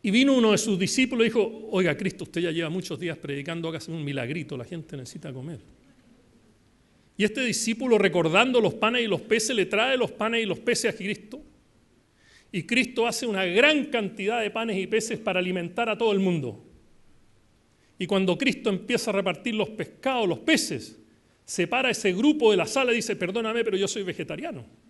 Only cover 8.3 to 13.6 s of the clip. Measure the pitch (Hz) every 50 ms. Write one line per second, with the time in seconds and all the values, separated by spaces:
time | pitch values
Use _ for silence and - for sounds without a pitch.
8.3 | 160 196 247 262 247 240 214 175 - - - 220 240 247 233 214 185 156 - -
9.3 | 220 226 220 - 254 214 180 - - 202 226 262 269 262 233 - - - 208 226
10.3 | 233 233 226 202 170 - - 247 240 - - 220 - - 185 196 202 - - -
11.3 | 254 302 - - _ _ _ _ _ _ _ _ _ _ _ _ _ _ _ _
12.3 | - - _ _ - 180 - - 233 254 247 - - 214 226 240 233 - 262 233
13.3 | 202 190 190 175 175 208